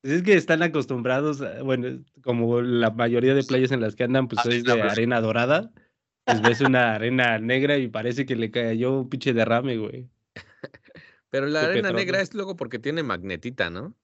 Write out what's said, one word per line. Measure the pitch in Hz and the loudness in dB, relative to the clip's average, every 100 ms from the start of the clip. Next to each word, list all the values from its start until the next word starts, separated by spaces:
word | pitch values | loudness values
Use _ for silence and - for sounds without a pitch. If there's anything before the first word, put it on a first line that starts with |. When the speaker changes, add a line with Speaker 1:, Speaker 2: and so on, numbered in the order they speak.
Speaker 1:
Pues | 135 165 | -2 -2
es | |
que | 185 190 | 4 4
están | - 160 | 4 2
acostumbrados | 170 151 120 127 120 131 151 139 | 2 -2 -4 -4 0 0 0 -4
a, | 120 127 | -8 -8
bueno, | 135 127 127 127 - _ | -2 -2 -2 -8 -16 _
como | 127 120 117 120 | -2 2 2 2
la | 123 120 113 | 2 2 2
mayoría | 113 117 120 127 | 2 2 4 4
de | 139 | 4
playas | 123 127 131 | 2 2 2
en | 131 | 0
las | 110 104 | -2 -2
que | |
andan, | 123 131 127 | 0 0 0
pues, | 117 120 | 0 2
Speaker 2:
Ah, | |
Speaker 1:
es | 120 | 2
Speaker 2:
no, | 120 117 | 2 2
Speaker 1:
de | |
Speaker 2:
pues. | 104 | 2
Speaker 1:
arena | 107 117 120 | 0 2 2
dorada. | 113 113 120 160 226 _ _ _ _ _ - | 2 0 2 2 0 _ _ _ _ _ 0
Pues | 226 | 2
ves | - 117 | 2 4
una | 135 127 120 107 | 2 4 2 0
arena | 113 131 123 110 | -2 0 2 0
negra | 113 131 143 143 | 0 0 2 0
y | 123 | -2
parece | 110 117 123 135 | -4 -6 -4 -4
que | 117 | -2
le | 113 | -2
cayó | 120 117 113 123 135 | -2 -2 -2 0 -2
un | 131 | -4
pinche | 131 135 | -4 -2
derrame, | 117 110 117 135 117 | 0 2 0 0 -6
güey. | 107 127 127 _ _ - - _ - - _ - - _ _ | -8 -12 -18 _ _ -20 -20 _ -20 -20 _ -20 -20 _ _
Speaker 3:
Pero | 135 139 | -4 -2
la | 156 | 0
Speaker 1:
De | 156 | 0
Speaker 3:
arena | 196 202 | 0 0
Speaker 1:
petróleo. | 190 190 | -2 -2
Speaker 3:
negra | 190 | -2
es | 185 | -4
luego | 214 190 175 | -6 -10 -10
porque | 120 117 | -8 -6
tiene | 127 160 | -6 -4
magnetita, | 139 90 95 87 127 127 90 | -4 -6 -6 -8 -10 -6 -6
¿no? | 87 151 - | -6 -14 -18